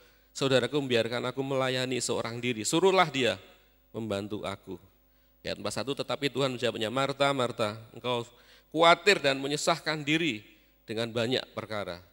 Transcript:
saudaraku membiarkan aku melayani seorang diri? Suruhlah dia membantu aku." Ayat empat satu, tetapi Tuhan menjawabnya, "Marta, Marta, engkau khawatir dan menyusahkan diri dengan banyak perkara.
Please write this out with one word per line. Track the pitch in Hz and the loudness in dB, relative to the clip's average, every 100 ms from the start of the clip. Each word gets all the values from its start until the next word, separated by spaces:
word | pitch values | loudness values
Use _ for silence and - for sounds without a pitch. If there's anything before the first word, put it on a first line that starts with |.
| - _ _ - | -20 _ _ -4
saudaraku | 139 131 120 143 | 2 4 2 0
membiarkan | 131 117 110 120 123 | 2 2 2 -2 -4
aku | 127 | -4
melayani | 135 135 131 127 127 123 | -4 -2 0 -2 -2 -2
seorang | - 117 113 120 | -2 -2 -4 -4
diri? | 120 110 104 | -4 -2 0
Suruhlah | 165 190 185 165 | 4 6 6 4
dia | 135 117 95 - - _ _ _ 113 | 2 0 0 -8 -20 _ _ _ -10
membantu | 113 101 104 104 | -4 -4 -4 -6
aku." | 90 98 - 90 - _ _ _ _ _ - | -6 -8 -10 -16 -16 _ _ _ _ _ -10
Ayat | 92 | -6
empat | 101 110 | -6 -4
satu, | 117 139 | -4 -6
tetapi | - 123 139 | -6 -4 -2
Tuhan | 135 135 120 | 0 -2 0
menjawabnya, | 120 110 107 | -2 0 -2
"Marta, | 127 135 139 139 | 0 -2 2 2
Marta, | 139 120 - 107 113 113 117 | 2 -2 -2 -4 -4 -14 -10
engkau | 120 120 117 - - - _ 151 | -4 -4 -6 -14 -20 -20 _ 4
khawatir | 170 170 - - | 6 8 6 4
dan | 139 135 | 2 0
menyusahkan | 139 147 - 160 160 156 | -2 -2 0 -2 -4 -4
diri | 143 160 165 104 - - _ _ | 0 0 0 -4 -10 -20 _ _
dengan | - 110 117 | -8 -6 -4
banyak | 117 117 127 - 110 | -2 0 0 -4 -10
perkara. | 104 107 90 87 90 | -8 -8 -8 -10 -16